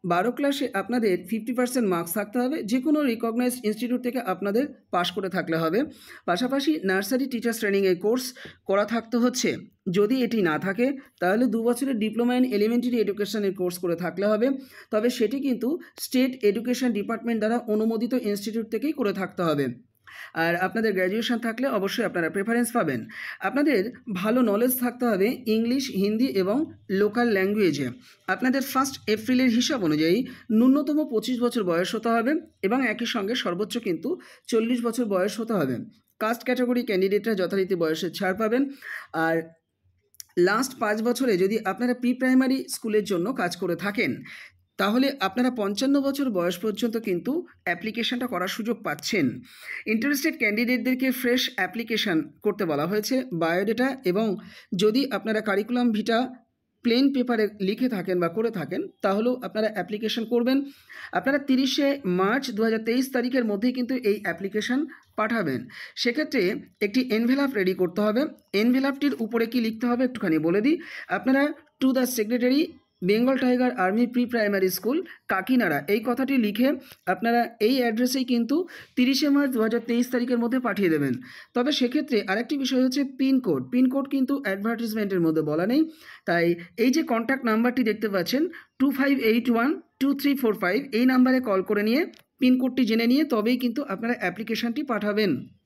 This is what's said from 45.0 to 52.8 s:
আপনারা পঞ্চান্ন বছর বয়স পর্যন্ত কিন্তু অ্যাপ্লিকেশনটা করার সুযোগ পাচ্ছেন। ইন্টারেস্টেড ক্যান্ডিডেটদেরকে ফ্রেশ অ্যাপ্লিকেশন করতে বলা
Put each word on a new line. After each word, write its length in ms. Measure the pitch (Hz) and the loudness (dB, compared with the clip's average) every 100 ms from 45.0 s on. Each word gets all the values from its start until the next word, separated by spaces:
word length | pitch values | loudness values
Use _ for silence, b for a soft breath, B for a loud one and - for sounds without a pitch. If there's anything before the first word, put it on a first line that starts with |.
| 269 269 190 | 2 0 -2
আপনারা 240 | 269 247 247 | 0 0 0
পঞ্চান্ন 360 | 202 202 269 277 277 | -2 0 2 2 2
বছর 200 | 277 269 185 | 0 0 0
বয়স 200 | 175 175 | 0 -2
পর্যন্ত 320 | 220 - 233 220 220 | -4 -2 -2 -2 -2
কিন্তু 240 | 175 196 311 B B - | -2 -2 -4 B B -6
অ্যাপ্লিকেশনটা 600 | 175 220 233 226 240 247 | -4 -6 -4 -4 -4 -4
করার 220 | 180 185 208 | -4 -4 -4
সুযোগ 200 | 214 233 165 | -4 -4 -4
পাচ্ছেন। 400 | 143 - 214 131 - B B B B - | -6 -2 0 0 -2 B B B B -2
ইন্টারেস্টেড 420 | 220 285 285 320 - | 0 0 0 -2 0
ক্যান্ডিডেটদেরকে 640 | 214 208 240 254 233 254 262 247 | -2 0 0 0 0 0 0 0
ফ্রেশ 220 | 240 247 247 - | 0 0 0 -4
অ্যাপ্লিকেশন 580 | 185 233 226 220 214 160 147 - | -4 -4 -4 -2 0 0 -2 -4
করতে 200 | 208 202 180 | -2 0 -2
বলা 160 | 143 | 0